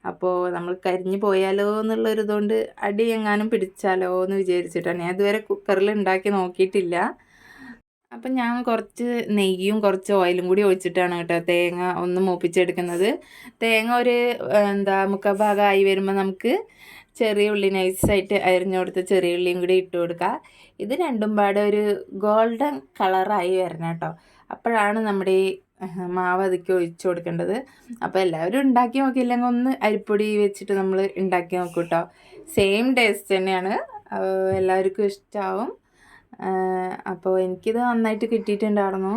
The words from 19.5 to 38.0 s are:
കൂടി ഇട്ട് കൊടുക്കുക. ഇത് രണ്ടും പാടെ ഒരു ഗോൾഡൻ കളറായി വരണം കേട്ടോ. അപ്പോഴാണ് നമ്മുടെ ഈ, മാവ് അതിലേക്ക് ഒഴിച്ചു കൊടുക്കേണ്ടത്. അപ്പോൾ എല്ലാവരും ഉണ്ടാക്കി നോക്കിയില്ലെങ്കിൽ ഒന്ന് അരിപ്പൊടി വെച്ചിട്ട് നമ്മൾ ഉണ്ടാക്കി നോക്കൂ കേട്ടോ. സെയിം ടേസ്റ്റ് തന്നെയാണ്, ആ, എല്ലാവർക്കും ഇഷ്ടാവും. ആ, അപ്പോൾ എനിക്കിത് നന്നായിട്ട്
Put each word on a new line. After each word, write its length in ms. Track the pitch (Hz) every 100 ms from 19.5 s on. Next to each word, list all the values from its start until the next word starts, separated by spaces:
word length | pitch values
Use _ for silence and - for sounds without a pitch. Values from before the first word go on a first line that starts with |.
| 180
കൂടി 140 | 180 185
ഇട്ട് 120 | 185 175
കൊടുക്കുക. 360 | 170 170 185 285 - - - -
ഇത് 80 | 208 294
രണ്ടും 280 | 330 226 214 208
പാടെ 240 | 202 202 208
ഒരു 140 | 208 208 202 - 196
ഗോൾഡൻ 500 | 208 214 226 226 294 269 - -
കളറായി 540 | 190 190 190 208 180 185
വരണം 320 | 180 165 165
കേട്ടോ. 160 | 165 160 165 _ _ _
അപ്പോഴാണ് 500 | - 233 226 202 220 220
നമ്മുടെ 260 | 196 190 190
ഈ, 20 | 190 190 _ _ 185 170 180 180
മാവ് 260 | 180 185
അതിലേക്ക് 260 | 196 180 175
ഒഴിച്ചു 300 | 180 170 170 185
കൊടുക്കേണ്ടത്. 480 | 175 170 170 175 226 269 - - 240
അപ്പോൾ 140 | - 185
എല്ലാവരും 360 | 185 160 170 254
ഉണ്ടാക്കി 320 | 269 240 247 262
നോക്കിയില്ലെങ്കിൽ 500 | 269 254 240 240 247
ഒന്ന് 180 | 240 254 262
അരിപ്പൊടി 420 | 214 208 214 208 214 208
വെച്ചിട്ട് 300 | 202 202 196 196
നമ്മൾ 200 | 190 190 196 180
ഉണ്ടാക്കി 340 | 190 180 170 180
നോക്കൂ 200 | 175 170
കേട്ടോ. 200 | 165 170 175 _ - - -
സെയിം 300 | - 196 208 254 254
ടേസ്റ്റ് 340 | 226 202 -
തന്നെയാണ്, 380 | 190 190 185 185 240 659 415 -
ആ, 40 | 202 190 190 190 190
എല്ലാവർക്കും 460 | 185 190 190 190 202
ഇഷ്ടാവും. 600 | 202 _ 208 190 190 277 466 _ _ - - _ -
ആ, 40 | 190 190 185 185 185 - -
അപ്പോൾ 240 | 180 190 185
എനിക്കിത് 360 | 185 180 220 226 247
നന്നായിട്ട് 360 | 233